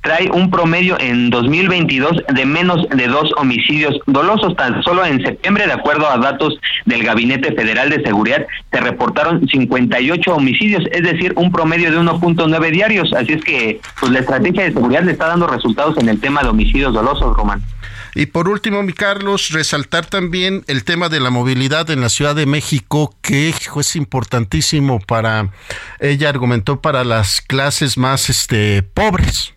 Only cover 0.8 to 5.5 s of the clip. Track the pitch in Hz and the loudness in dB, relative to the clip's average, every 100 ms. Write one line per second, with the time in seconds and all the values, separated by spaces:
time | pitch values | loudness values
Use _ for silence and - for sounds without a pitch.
0.8 | 180 180 127 120 120 120 120 156 190 180 | 0 0 0 0 2 2 2 2 2 2
1.8 | 165 135 143 170 - 131 135 156 180 170 | 0 0 0 0 0 0 2 0 2 0
2.8 | - 135 123 139 156 147 135 117 - 151 | 0 0 2 0 0 0 0 0 0 0
3.8 | 151 143 - 139 339 214 208 - 131 110 | 0 -2 0 2 2 2 0 0 -2 0
4.8 | - 175 180 131 135 - 180 | 0 2 2 0 -2 -4 0